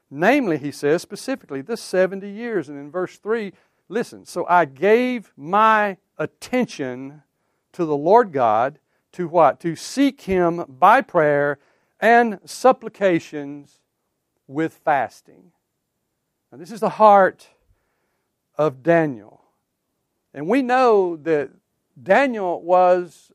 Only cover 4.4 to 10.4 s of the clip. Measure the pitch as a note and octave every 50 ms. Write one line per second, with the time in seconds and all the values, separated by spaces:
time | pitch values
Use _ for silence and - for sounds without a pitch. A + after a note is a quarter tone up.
4.4 | E3 - F3 F3 E3 C3+ C3+ C3+ F3 G3+ A3 A#3+ B3 B3+ B3 A#3 - _ _ C#3
5.4 | C#3 D#3+ G3 G#3 A3 A3 A3 G#3+ G#3 G3+ F#3 - _ _ _ - D#3 - - _
6.4 | - - B3 B3+ A3+ - - - C#3 B2+ B2 B2+ C3+ C#3 D3 D3+ _ _ _ _
7.4 | _ _ _ _ _ _ _ - E3+ D#3 D3 C#3+ D3 E3+ G#3 A#3+ A#3+ F#3+ C3+ C3+
8.4 | B2 A2 G#2 A2 B2 C#3+ D3+ _ _ _ _ _ _ _ _ - F3 D3 E3 F3
9.4 | D#3 C3+ - - - E3+ D#3 - - - - B3+ C#4+ C#4 C4+ - - F#3+ F#3+ F3+